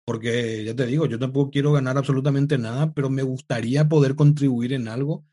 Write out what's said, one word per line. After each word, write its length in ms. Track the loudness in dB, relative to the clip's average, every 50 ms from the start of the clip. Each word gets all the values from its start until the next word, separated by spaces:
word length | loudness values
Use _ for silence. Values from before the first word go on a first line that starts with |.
| _
porque 580 | -8 -6 -4 -4 -2 -2 -2 -2 -4 -4 -6 -6
ya 100 | -6 -4
te 120 | -4 -2
digo, 180 | -2 0 0 0
yo 140 | -2 -2 -4
tampoco 320 | -4 -2 0 0 0 0
quiero 200 | 0 0 2 2
ganar 280 | 2 2 2 0 0 -2
absolutamente 580 | 0 0 0 0 0 0 2 2 2 2 0
nada, 380 | 0 -2 -4 -2 -2 -2 -2 -2
pero 160 | -2 -2 -2
me 120 | -2 -2
gustaría 680 | -2 -4 -4 -8 -6 -6 -4 -4 -2 0 2 2 2 4
poder 240 | 4 4 4 4 4
contribuir 560 | 4 6 4 6 4 2 0 2 0 -2 -2
en 160 | -4 -4 -4 -6
algo 380 | -6 -6 -4 -4 -6 -8 -10 _